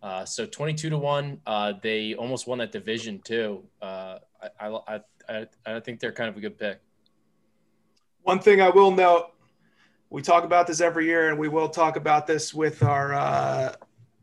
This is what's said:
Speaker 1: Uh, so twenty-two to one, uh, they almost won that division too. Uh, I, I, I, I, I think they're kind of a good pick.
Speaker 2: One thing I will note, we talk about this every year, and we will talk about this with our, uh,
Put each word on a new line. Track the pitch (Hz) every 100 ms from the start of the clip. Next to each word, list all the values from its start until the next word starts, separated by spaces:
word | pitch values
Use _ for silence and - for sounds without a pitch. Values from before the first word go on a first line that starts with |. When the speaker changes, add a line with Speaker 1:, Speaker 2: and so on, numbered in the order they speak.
Speaker 1:
Uh, | 104 92
so | 85 - 110
twenty-two | - 147 156 156
to | 151
one, | 143 143 143 139 -
uh, | 107 104 98
they | 110 110 107 110
almost | 120 127 -
won | 123
that | 110
division | 107 95 113 113 98
too. | - 117 110 95 98 _
Uh, | 98 95 95 92 _ _ 107 -
I, | 107
I, | 110 -
I, | 107 - _ -
I, | 110 110 _
I | 110 113
think | 127 117
they're | 117
kind | 113 113
of | 104
a |
good | 104 -
pick. | 104 95 _ _ _ _ _ _ _ _ _ _ _ _ _ _
Speaker 2:
One | - 190
thing | 208 196
I | 185
will | 190 196
note, | 185 180 170 170 _ _ _ _ _ _ _ _
we | 143
talk | 139 170
about | 165 175 175
this | 160
every | 170 165 160
year, | 165 160
and | 151
we | 151
will | 160 156
talk | 175 160
about | 160 151 151 151
this | 156 151
with | 151 151 151
our, | 143 143 139
uh, | 143 139 139 135 135 131 - - _ _ _